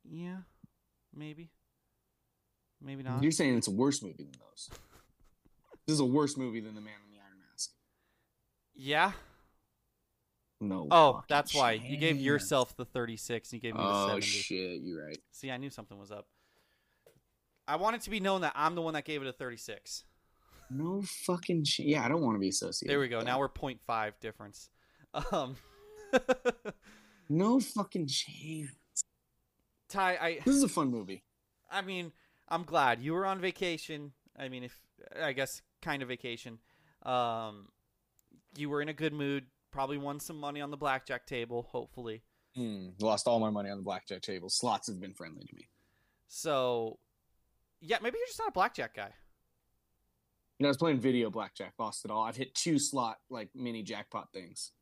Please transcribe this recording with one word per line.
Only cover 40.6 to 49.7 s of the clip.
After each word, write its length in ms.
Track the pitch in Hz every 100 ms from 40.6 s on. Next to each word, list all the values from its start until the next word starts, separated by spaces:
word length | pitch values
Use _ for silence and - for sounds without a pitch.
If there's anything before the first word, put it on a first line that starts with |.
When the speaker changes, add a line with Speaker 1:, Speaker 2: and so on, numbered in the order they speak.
Speaker 1:
on 80 | 143
the 80 | 143
blackjack 480 | 143 131 - 123 -
table, 380 | 127 117 120 117
hopefully. 500 | 123 120 - 117 110 _ _ _ 127
Speaker 2:
Hmm, 340 | 117 104 92 92
lost 280 | 107 104 -
all 120 | 117
my 100 | 110
money 200 | 104 101
on 60 | 101
the 60 |
blackjack 380 | 98 92 - 92
table. 260 | - 95 92
Slots 380 | - 120 101 -
have 120 | 95
been 120 | 95 95
friendly 280 | 82 76 -
to 100 | 50
me. 140 | - _ _ _ _ _ _
Speaker 1:
So, 720 | - 156 139 127 120 113 - _ _ _ _ _ _ _ _
yeah, 160 | 165 226
maybe 160 | 233 453
you're 80 | 494
just 100 | -
not 100 | 440
a 40 |
blackjack 400 | 185 220 - 117
guy. 180 | - 101 - - _ _ _ _